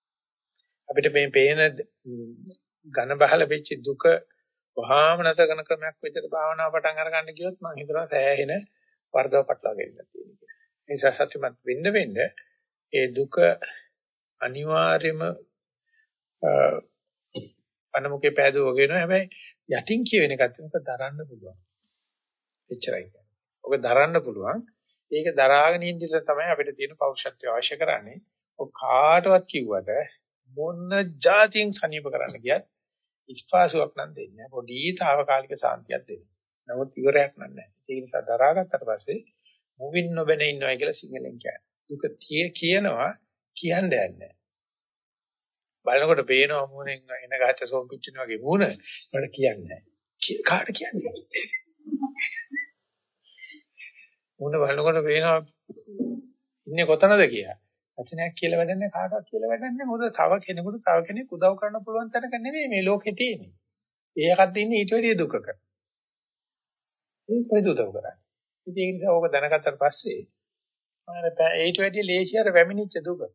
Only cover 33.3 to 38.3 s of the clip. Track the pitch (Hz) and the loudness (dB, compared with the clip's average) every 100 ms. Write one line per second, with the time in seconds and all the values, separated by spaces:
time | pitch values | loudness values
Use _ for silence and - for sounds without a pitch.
33.3 | 127 - 180 170 156 143 139 156 135 - | -18 0 4 4 2 -2 -4 -12 -12 -16
34.3 | 104 - 127 120 127 165 180 165 147 143 | -18 -16 -14 -10 -6 -6 -2 2 2 2
35.3 | 135 - 139 127 120 - 127 - - 87 | 0 -2 -4 -4 -4 -6 -8 -8 -16 _
36.3 | _ _ _ - 127 135 - 135 143 139 | _ _ _ -10 -8 -8 0 2 4 2
37.3 | - 135 135 - _ - 131 127 - - | -2 -18 -18 -20 _ -12 -12 -8 -6 -2